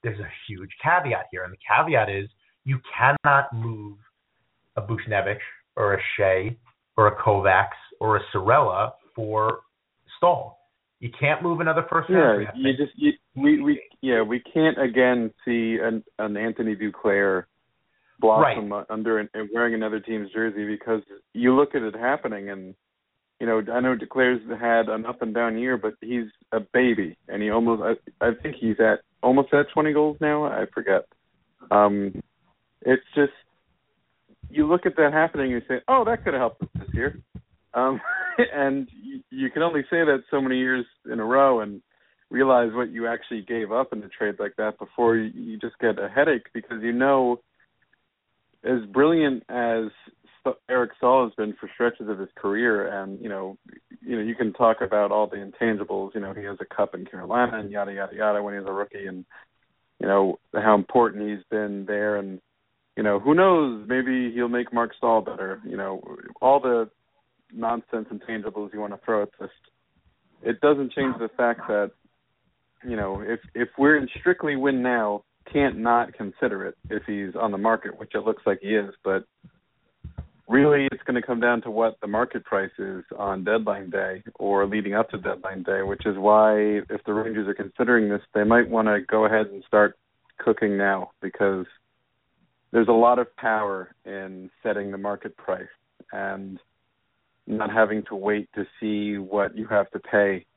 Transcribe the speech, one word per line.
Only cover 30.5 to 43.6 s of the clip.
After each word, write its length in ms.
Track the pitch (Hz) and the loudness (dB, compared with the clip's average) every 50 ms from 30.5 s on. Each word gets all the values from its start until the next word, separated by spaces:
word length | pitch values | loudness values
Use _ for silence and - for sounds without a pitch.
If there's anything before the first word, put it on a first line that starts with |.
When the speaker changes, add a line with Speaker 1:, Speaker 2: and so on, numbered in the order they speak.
| 107 101 95 - _ | -2 -4 -6 -6 _
Speaker 2:
forget. 320 | - 113 101 98 90 - _ _ _ _ _ _ _ _ _ _ _ - - | -6 -2 2 2 2 0 _ _ _ _ _ _ _ _ _ _ _ -4 2
Um, 500 | 104 101 104 104 101 101 101 98 95 - - _ _ _ _ _ _ _ _ _ _ _ | 4 6 6 6 4 2 -2 -4 -6 -8 -14 _ _ _ _ _ _ _ _ _ _ _
it's 220 | - - 131 127 - _ - | 2 2 2 2 2 _ 2
just, 180 | 147 143 139 - - _ _ _ _ _ _ _ _ _ _ _ _ _ _ _ _ _ _ _ _ - - | 2 2 2 2 -6 _ _ _ _ _ _ _ _ _ _ _ _ _ _ _ _ _ _ _ _ -20 -8
you 180 | - 151 151 151 | 0 0 2 4
look 180 | 170 180 - | 2 2 2
at 100 | 185 - | -2 2
that 180 | - 156 147 147 | 4 2 4 4
happening 400 | 156 160 165 - 151 139 131 123 | 4 2 2 0 -2 -2 -2 -2
and 80 | 120 | -4
you 60 | 113 _ | -4 _
say, 140 | 131 123 - - | -6 -6 0 2
"Oh, 160 | 262 262 233 | 2 2 4
that 180 | 208 233 220 - | 2 -2 -2 -2
could 100 | - 156 | -4 -2
have 80 | 131 | 0
helped 200 | 127 113 - _ - | -2 -2 -2 _ -12
us 60 | - _ | -10 _
this 140 | - - - - | -12 -10 -6 -6
year." 280 | 117 120 143 - - - _ _ - _ _ _ _ _ _ - | -4 -4 -4 -6 -8 -20 _ _ -20 _ _ _ _ _ _ -2
Um, 280 | 117 123 131 139 - - - - - - | 0 0 0 0 -2 -4 -6 -6 -4 -6
<laughs> 280 | - - - 240 240 - | -6 0 0 0 0 0
and 340 | 147 285 277 269 277 269 240 - - - | -2 -2 0 0 -2 -6 -8 -12 -18 -18
you, 180 | 226 139 131 - _ | -14 -14 -16 -16 _
you 200 | - 131 135 127 | -8 -6 -6 -4
can 100 | - 160 | -2 -2
only 200 | 165 170 170 151 135 | -2 0 0 -2 -4
say 200 | - - 170 165 | -2 0 0 2
that 180 | 151 143 131 120 _ | 2 2 0 0 _
so 100 | - 139 | -2 -2
many 160 | 135 131 131 127 | 0 0 -2 -2
years 280 | 127 131 127 127 123 _ _ _ _ - | 0 0 -2 -2 -4 _ _ _ _ -10
in 80 | - 120 | -6 -6
a 60 | 107 | -2
row 340 | 110 127 135 139 139 131 117 | 2 4 4 6 6 4 2
and 220 | 107 104 101 95 _ _ _ _ _ _ _ _ _ _ | 0 -4 -10 -14 _ _ _ _ _ _ _ _ _ _
realize 400 | - 120 135 135 131 123 120 117 107 | 0 0 4 4 6 4 4 2 0
what 160 | 120 123 117 | -4 -4 -4
you 180 | 123 117 117 117 | -6 -6 -4 -4
actually 340 | 117 113 - - 120 113 | -4 -6 -8 -10 -10 -10
gave 300 | 98 - 120 113 | -8 -6 -6 -6